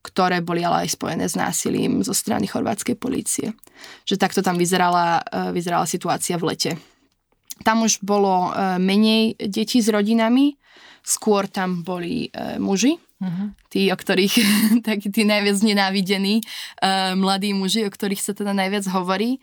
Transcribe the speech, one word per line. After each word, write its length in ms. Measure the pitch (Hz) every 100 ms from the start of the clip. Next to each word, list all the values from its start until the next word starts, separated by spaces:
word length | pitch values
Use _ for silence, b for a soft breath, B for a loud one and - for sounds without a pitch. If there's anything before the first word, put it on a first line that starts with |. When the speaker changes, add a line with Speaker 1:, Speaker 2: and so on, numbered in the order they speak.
Speaker 1:
ktoré 380 | - - 185 180
boli 220 | 170 170
ale 240 | 170 170 170
aj 80 |
spojené 320 | - - 160 180
s 80 |
násilím 680 | 185 - - - 104 - -
zo 140 | 196
strany 320 | - - 220 196
chorvátskej 480 | 214 - 214 -
polície. 580 | 240 - - - - - 214 - B B B
Že 120 | - 196
takto 240 | 185 -
tam 140 | 190
vyzerala, 680 | 175 175 180 180 175 170 170
e, 300 | - 185 185
vyzerala 340 | 180 175 170
situácia 540 | 165 180 180 160 - 175
v 80 | 170
lete. 240 | - - 160 b b b _ _ _ _ -
Tam 220 | - 226
už 160 | 226 -
bolo, 480 | 196 202 196 185 180
e, 300 | - 190 180
menej 560 | 185 202 220 220 220 -
detí 460 | 233 196 214 254
s 80 | 220
rodinami, 680 | 214 208 226 226 247 285 285 B B B B
skôr 420 | - - - 202 196
tam 360 | - 185 180
boli, 480 | 170 180 175 - -
e, 260 | - - -
muži, 400 | 196 196 233 339 _ _
Speaker 2:
Mhm. 280 | 185 170 202 - _
Speaker 1:
tí, 220 | 196 196
o 80 | 185
ktorých, 380 | - 185 196 -
<laughs> 480 | 202 208 214 233
takí 260 | 220 208 208
tí 140 | 202
najviac 340 | 208 208 202 202
nenávidení, 800 | 214 202 196 196 185 196 196 220
e, 60 | 214 B B B 190 190 190
mladí 380 | 185 190 196 208
muži, 300 | 196 190 208
o 80 | 208
ktorých 320 | - 208 196
sa 100 | -
teda 200 | 196 202
najviac 340 | 196 190 202 190
hovorí. 540 | 190 180 190 226 262